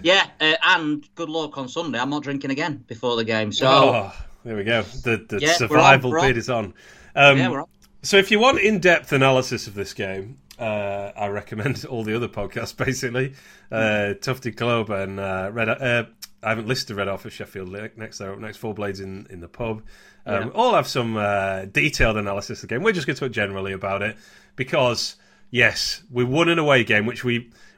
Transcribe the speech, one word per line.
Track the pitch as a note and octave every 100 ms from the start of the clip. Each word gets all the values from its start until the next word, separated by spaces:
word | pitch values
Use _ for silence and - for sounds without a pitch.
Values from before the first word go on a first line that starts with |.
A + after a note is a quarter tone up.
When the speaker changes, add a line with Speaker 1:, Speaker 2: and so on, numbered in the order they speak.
Speaker 1:
yeah, | E3 F#3+ E3 -
uh, | D#3 D#3 E3
and | F3+ D#3 D3 -
good | - E3
luck | D#3+ D3+ C#3+
on | B2+
Sunday. | E3 E3+ A#2
I'm | C3
not | D3
drinking | C#3+ F3 C#3+
again | C3+ E3+ D3 -
before | A#2 B2+ A#2
the |
game. | A2+ A2 G#2+
So, | G2+ C3
Speaker 2:
Oh, | C#3 C3+ A#2 F#2 - - -
there | A#2 G#2+
we |
go. | G2+ A#2
The, | G#2 - A#2+ A2 -
the | G#2
Speaker 1:
Yeah, | D3+
we're |
on, | E3+ -
Speaker 2:
survival | D3+ E3 C3+ B2+
Speaker 1:
we're | D#3
on. | C3+
Speaker 2:
bid | A#2
is | A2
on. | A#2+ G2+ - - - - -
Um, | C#3+ C3+
Speaker 1:
Yeah, | B2+
we're | C3+
on. | D#3+ _ _ -
Speaker 2:
so | - G3
if | G3
you | G#3
want | B3 C4+
in-depth | G3+ G#3+ F3 E3 -
analysis | C#3+ C3+ C3 B2+ A#2 -
of |
this | G2+ G2
game, | - G2 F#2+ G2 C3+ _ -
uh, | A#2 G#2+ G2+ G2+ G2+ -
I | G#2
recommend | G2+ - G#2+ A#2+ B2
<laughs> | -
all | B2
the | A2 A2
other | A#2
podcasts, | - G2+ A#2+ A2+ -
basically. | B2+ C3 B2+ A#2+ C3+ C3+ - - -
Uh, | A2 A2 G#2+ G2+
Speaker 1:
Mm. | G2+
Speaker 2:
Tufty | - B2+ A#2
Club | G#2 A#2+ A#2 G#2+
and, | G2+ F#2+ G2
uh, | G2 F#2+ F#2+
Red, | A2+ A2+
uh, | B2 C3 A#2+ A#2 - - -
I | A2
haven't | A2 A2
listened | A#2+ -
to | G2+
Red | G2
Office | F#2+ A2
Sheffield | - G2+ G2 F#2
le-, | G2 G#2+ A2+
next. | A2 -
They're | G2
up | G2+
next, | A2 G#2
Four | A2+
Blades | G2+ G2+ G2
in, | F#2+ F#2+ -
in | F#2
the | E2+
Pub. | - A#2 A2 - - - _ -
Um, | G2+
Speaker 1:
Yeah. | A#2
Speaker 2:
all | G#3+ B3
have | F#3+ C#3
some, | C3+ A#2 A2
uh, | G#2 G2+ G2 F#2+ F#2+
detailed | D3 D3 - B2 G#2+
analysis | G#2 G2 - -
of | G#2
the |
game. | A2+
We're | G3+
just | F#3 D3
gonna | D3
talk | C3+
generally | A2 G2+ G2 G2
about | F#2+ G2 G2
it | G#2 A2 - - _ -
because, | C3 D#3+ B2+ A2+ - - _ _ -
yes, | A#2+ A#2 - - - -
we | B2
won | B2 C#3+ E3+
an | E3+
away | D3 C3+
game, | A2+ G#2+ G#2+
which | A#2+
we, | B2 A#2+ A#2+ - -